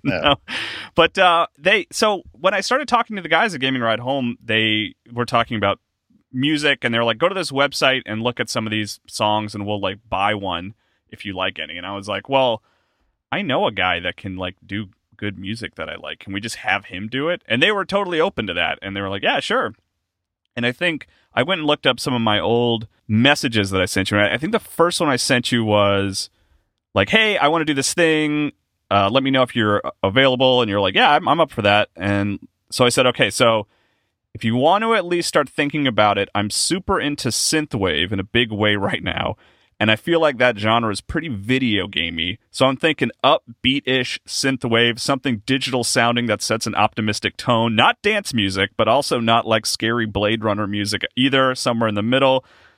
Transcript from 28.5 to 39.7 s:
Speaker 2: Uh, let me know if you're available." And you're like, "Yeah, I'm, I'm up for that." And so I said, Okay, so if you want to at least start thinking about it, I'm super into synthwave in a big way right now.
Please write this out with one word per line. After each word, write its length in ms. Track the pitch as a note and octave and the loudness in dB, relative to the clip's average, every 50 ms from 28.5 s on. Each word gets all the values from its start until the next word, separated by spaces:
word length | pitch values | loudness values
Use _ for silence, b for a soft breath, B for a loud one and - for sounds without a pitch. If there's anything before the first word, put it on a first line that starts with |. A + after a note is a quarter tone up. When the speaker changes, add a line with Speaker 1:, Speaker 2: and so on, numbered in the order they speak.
| - _ _ _ _ _ _ _ | -8 _ _ _ _ _ _ _
Speaker 2:
Uh, 180 | G2 G2+ G2 G2 | 2 2 2 4
let 140 | A2+ C3+ C3+ | 2 2 2
me 80 | C3+ | 2
know 120 | C3+ C3 B2+ | 2 2 2
if 120 | A#2 - | 2 2
you're 260 | A#2+ A2 G#2 G#2 G2+ - - - _ - | 0 2 2 2 0 0 -4 -6 _ -2
available." 580 | G2 G2 C3 C3+ C3+ B2+ B2 C3 C3 B2+ B2 | 0 2 4 4 4 4 4 2 4 4 4
And 80 | A#2+ G#2+ | 2 2
you're 120 | G2 G2+ | 2 2
like, 160 | G2 F#2+ G2 | 2 2 2
"Yeah, 160 | G3 B3 - D3 | 4 4 4 4
I'm, 160 | D#3 - A2 | 4 2 2
I'm 120 | C#3+ E3+ | 2 2
up 120 | E3 C3+ - | 2 0 0
for 100 | - G#2 | 0 2
that." 260 | G2+ G2+ G#2 G2+ - _ | 4 4 4 2 0 _
And 460 | - F2+ G2+ G2+ G2+ G2+ G2+ G2+ - - - _ _ _ _ | -6 -4 -2 -2 0 -2 -2 -4 -6 -10 -16 _ _ _ _
so 160 | - - B2+ | -2 2 2
I 40 | B2 | 2
said, 180 | - - C3 | 4 4 2
Okay, 240 | B2+ A#2+ - C3+ G#2 | 2 4 2 0 0
so 380 | - - B2+ A#2 A2+ A2 G#2 - _ _ _ _ _ _ _ _ _ _ _ _ _ | 2 2 4 4 4 2 0 -4 _ _ _ _ _ _ _ _ _ _ _ _ _
if 80 | - - | -6 -4
you 140 | A2+ A2+ | -2 0
want 260 | B2 C3 D#3+ F3+ G#3 A3 | 2 2 2 2 2 2
to 100 | A#3 A3+ | 0 0
at 140 | G#3+ F3 | 0 0
least 220 | F3 F3 F3 E3 - | 0 -2 -2 -2 0
start 200 | - E3 C#3+ C3 | 0 0 0 0
thinking 380 | - - D3 C#3+ - D3+ C#3+ | -2 -4 -4 -2 0 0 0
about 320 | C3+ A2+ G#2 G#2+ G#2 G2+ G2+ | 0 2 4 4 4 4 2
it, 100 | G2+ - _ | 0 -2 _
I'm 160 | G2+ G2+ G#2+ | -2 -2 -2
super 500 | - - - - E3 F#3+ - - G3 E3+ | -2 -2 -2 0 -2 -2 -2 -2 -2 0
into 280 | A2+ D3 D3 - - B2+ | 0 -2 -4 -2 -4 -4
synthwave 800 | A2 - - - D#3+ D#3+ D3+ - - A2+ G2 F#2 D#2+ D2 F2 F#2+ | -2 -2 -2 0 0 -2 -2 -2 -2 -2 0 0 2 0 0 -2
in 80 | G#2+ F#2+ | -2 -4
a 60 | F#2+ | -6
big 260 | - - A#2 B2 A2 | -2 0 0 0 0
way 240 | G#2+ G2+ G#2+ G#2 G#2 | 0 0 2 2 2
right 300 | G2+ G2 F#2+ - - - | 2 0 -2 -2 -2 -4
now. 320 | F#2 E2+ - - - G#2 b b b b b b b | -6 -4 -4 -4 -4 -6 b b b b b b b